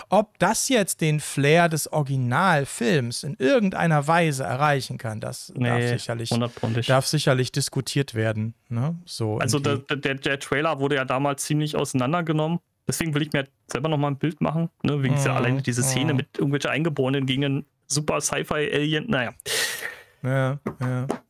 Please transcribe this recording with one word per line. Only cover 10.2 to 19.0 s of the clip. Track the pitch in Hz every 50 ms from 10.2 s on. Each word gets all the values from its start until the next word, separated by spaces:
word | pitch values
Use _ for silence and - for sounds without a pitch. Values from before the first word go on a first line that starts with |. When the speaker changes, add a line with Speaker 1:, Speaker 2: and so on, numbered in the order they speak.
| - 151 139 139
Speaker 2:
Trailer | - - 143 135 151 165 156 139
wurde | 135 139 147
ja | 135 131
damals | 131 127 131 143 143 139 - -
ziemlich | - 147 151 151 147 147 147
auseinandergenommen. | 147 - - 131 127 135 170 175 170 160 156 156 156 160 175 170 _ _ _ _ -
Deswegen | - 131 - 170 160 147
will | 147
ich | 156 147
mir | - 143 135 - _ _ _ -
selber | - 120 139 160
noch | 156 143
mal | 147 143
ein | 139 131
Bild | - 156 175 -
machen, | 160 151 151 165 165 165 _ _ -
ne, | - 147 147
wegen | 135 131 143
dieser | 143 139 131
Speaker 1:
Mhm. | 131 -
Speaker 2:
alleine | 117 120 131 135
diese | 127 127 120 120 127
Szene | 135 131 127 143 160
Speaker 1:
Mhm. | 143 127
Speaker 2:
mit | 143 _ - -
irgendwelche | 156 139 143 139 - 143
eingeborenen | 120 135 160 165 143 143 131 131 135 139 135
Gegenden, | 131 127 135 143 139 135 147 151 _ _ _ _ -
super | - 151 151 156 160 151
Sci-Fi-Alien, | 147 - 143 143 160 - 165 151 147 - - 143 147 156 156 151